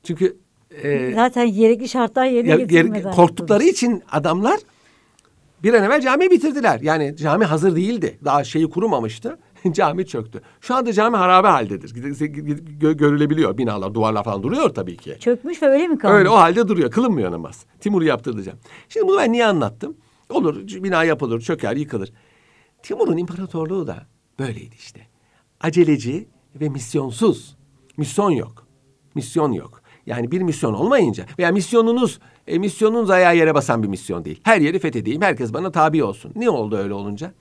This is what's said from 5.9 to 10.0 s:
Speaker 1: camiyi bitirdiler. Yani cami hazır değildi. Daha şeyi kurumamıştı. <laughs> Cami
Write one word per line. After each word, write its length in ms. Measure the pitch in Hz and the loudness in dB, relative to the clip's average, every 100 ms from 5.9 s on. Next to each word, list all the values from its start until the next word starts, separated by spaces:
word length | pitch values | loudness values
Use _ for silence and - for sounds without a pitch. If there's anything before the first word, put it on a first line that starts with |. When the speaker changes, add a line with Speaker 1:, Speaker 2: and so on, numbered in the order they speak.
| 294 | 2
Speaker 1:
camiyi 300 | 262 277 370 | 2 2 4
bitirdiler. 500 | 349 302 285 233 117 | 4 2 0 0 0
Yani 360 | 151 160 143 156 | 0 0 -2 -4
cami 280 | 151 156 | -2 0
hazır 320 | 202 156 190 165 | 2 2 0 0
değildi. 420 | 190 233 151 - | -2 -2 -4 -6
Daha 200 | 143 143 | -2 0
şeyi 260 | 139 156 160 | 0 -2 -2
kurumamıştı. 680 | 165 185 147 110 113 233 330 _ | 0 0 0 -4 -8 -12 -12 _
<laughs> 180 | _ 185 | _ -4
Cami 340 | 160 170 170 | 0 0 0